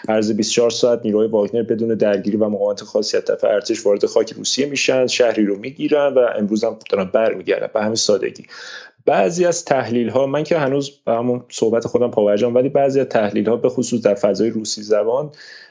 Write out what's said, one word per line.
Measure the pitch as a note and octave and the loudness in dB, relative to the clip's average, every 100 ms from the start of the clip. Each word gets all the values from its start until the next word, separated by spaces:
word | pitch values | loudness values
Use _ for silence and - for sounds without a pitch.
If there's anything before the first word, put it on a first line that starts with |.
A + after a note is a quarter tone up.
| - | -2
عرض | A2 G#2+ | 0 0
بیست | G#2+ G#2+ | -2 0
و | |
چهار | A#2+ A#2 | 2 2
ساعت | A2+ B2 A#2 | 2 2 2
نیروهای | A2+ G#2 A2 | 0 0 2
واگنر | A2 G2+ A#2 | 0 0 -2
بدون | A2+ A2+ A2+ | -2 -2 0
درگیری | A2 G#2+ G2+ G2+ G#2 | 0 2 0 0 0
و | G#2+ | 0
مقاومت | G2+ G#2 G2+ | 0 -2 -4
خاصی | G#2 G#2+ G#2+ G2+ | -4 -4 -2 -2
از | |
طرف | - A2 | -2 -2
ارتش | A2+ G#2 G#2+ G#2+ G2+ | 0 0 0 -2 0
وارد | G2+ G#2+ | 0 2
خاک | A2+ G#2+ | 0 0
روسیه | - G#2+ - C#3+ | -4 -6 -4 -2
می‌شن، | C#3 - C3 B2 | -2 0 2 0
شهری | - A#2+ G#2+ G#2 | 2 2 2 0
رو | G2 | -2
می‌گیرن | B2+ C#3+ D3 D3 C#3+ | -8 -8 0 2 2
و | B2+ A#2+ G#2+ | 2 2 0
امروز | G2+ G#2+ | -2 0
هم | A2+ G#2+ - | -2 -6 -4
دارن | G2+ F#2+ | -2 0
برمیگردن. | A2+ A2 F#2 F2 F#2+ A2 | 0 0 -2 -2 -2 -2
به | A2 | -2
همین | G#2+ | -2
سادگی. | A2+ - G2+ A#1 - - - - - - _ - | 0 0 0 0 -8 -18 -20 -18 -18 -20 _ 0
بعضی | E3+ F#3+ E3+ | 2 2 2
از | F3 E3+ | 0 0
تحلیل‌ها، | - C3+ A2+ A#2+ A2+ B2 C#3 | 0 -2 0 -2 0 0 0
من | D3 | -2
که | D3+ - | 0 0
هنوز | C3+ C#3 C#3 - - | 0 -2 -4 -6 -2
به | |
همون | A#2 B2 B2 - | 0 0 -4 -6
صحبت | - A2+ A#2 - | -2 0 2 0
خودم | A#2+ A#2+ | 0 0
پاورجام، | - G#2 G#2 A#2+ | 2 2 2 2
ولی | A#2+ C3 | 2 2
بعضی | C#3 C#3 C3+ | 2 2 2
از | C3 | 0
تحلیل‌ها | A#2 G#2 G#2+ G#2 A#2 | 0 0 0 0 0
به | B2+ | 0
خصوص | B2+ A#2+ A#2+ | 0 -2 0
در | G#2 | 2
فضای | G2+ G#2 F#2+ A2+ | 2 2 2 0
روسی | A2 G#2+ G#2+ | -2 -6 -8
زبان | G#2 G#2 A2 B2+ D3+ - - - - | 0 0 2 -2 -4 -12 -20 -20 -20